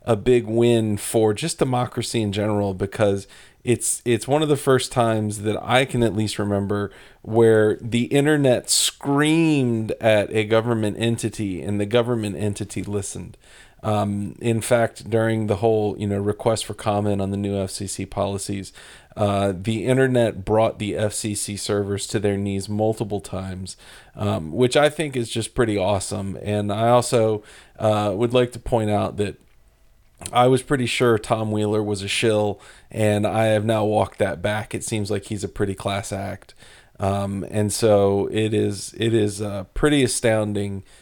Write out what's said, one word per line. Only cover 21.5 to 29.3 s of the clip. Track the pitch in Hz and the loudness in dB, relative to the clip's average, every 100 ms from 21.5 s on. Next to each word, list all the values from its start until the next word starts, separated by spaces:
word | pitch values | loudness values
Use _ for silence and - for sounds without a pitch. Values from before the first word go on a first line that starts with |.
| 101 | -8
servers | - 104 101 101 - | -2 -2 -2 -4 -4
to | 113 | -2
their | 101 101 | 0 0
knees | 101 98 95 | -2 -4 -4
multiple | 104 110 113 107 101 | -2 0 -2 -4 -6
times, | - 92 95 92 95 - - - - - | -8 -10 -8 -10 -12 -14 -20 -20 -20 -6
um, | 101 101 80 | -4 -2 -4
which | 80 123 147 | 0 2 4
I | 151 | 2
think | 143 156 131 | 0 -6 -4
is | 113 | -6
just | - 110 | -6 -6
pretty | - 120 101 | 0 0 2
awesome. | 92 101 - 101 98 92 | 2 0 -2 -6 -6 -8
And | 98 104 104 | -4 -2 -2
I | 104 117 | 0 4
also, | 123 123 123 110 107 - - - - | 4 4 2 2 0 -6 -20 -20 -2
uh, | 110 107 104 95 | 0 2 0 0
would | 117 | 2
like | 123 127 | 2 2
to | 117 | -2
point | - 120 107 | -2 -2 0
out | 104 101 - | 0 -2 -4
that | 101 | -6